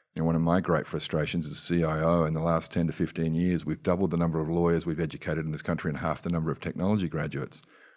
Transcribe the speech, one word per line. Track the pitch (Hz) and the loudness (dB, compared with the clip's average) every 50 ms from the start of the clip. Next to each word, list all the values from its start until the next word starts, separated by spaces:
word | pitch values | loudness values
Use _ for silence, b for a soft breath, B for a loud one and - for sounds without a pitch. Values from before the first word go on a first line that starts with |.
| b b - | b b -4
You | 82 | 0
know, | 80 | 0
one | 82 82 | 2 2
of | 80 | 2
my | 82 85 87 92 | 4 4 4 2
great | 87 87 82 76 - | 4 4 2 2 2
frustrations | - - 76 - - 82 78 73 73 - 85 78 | -2 -4 -6 -4 0 0 0 0 0 -2 -4 -4
as | 73 | -2
a | 76 | -4
C | - - - 87 85 82 | -2 0 2 2 2 2
I | 78 78 78 | 2 0 2
O | 80 82 87 85 80 | 2 4 4 4 4
in | 78 80 | 2 0
the | 78 | 0
last | 80 85 82 82 - - | 0 2 2 0 0 -2
ten | - 90 82 | 0 0 0
to | 80 | 0
fifteen | - - 82 76 - 82 80 80 80 | 0 -2 -4 -2 -2 -2 0 0 2
years, | 82 90 90 87 78 76 | 2 2 2 2 0 0
we've | 78 76 - | -4 -6 -2
doubled | - 95 87 90 98 82 | 0 0 2 2 2 0
the | 85 85 | 2 2
number | 85 82 80 80 | 0 2 0 0
of | 78 80 | -2 0
lawyers | 85 87 85 85 85 98 87 | 2 2 4 4 4 2 0
we've | 85 78 82 | -2 -2 -2
educated | 82 76 - - - 92 78 80 78 | -2 -4 -4 -6 -4 -4 -4 -2 -2
in | 78 | -4
this | 76 76 | -6 -4
country | - 87 85 - - 80 | -2 -4 -4 -2 -2 -4
and | 71 - | -4 -2
half | 87 80 73 - | -2 -2 -4 -2
the | - 87 | -2 -2
number | 87 80 80 80 | -2 0 0 -2
of | 69 - | -4 -4
technology | - 78 - - 90 98 107 101 90 76 | -6 -8 -4 -2 0 2 2 2 0 -2
graduates. | 78 76 76 71 67 67 65 - - - b b b b b b b | -2 -4 -4 -4 -4 -6 -8 -8 -12 -18 b b b b b b b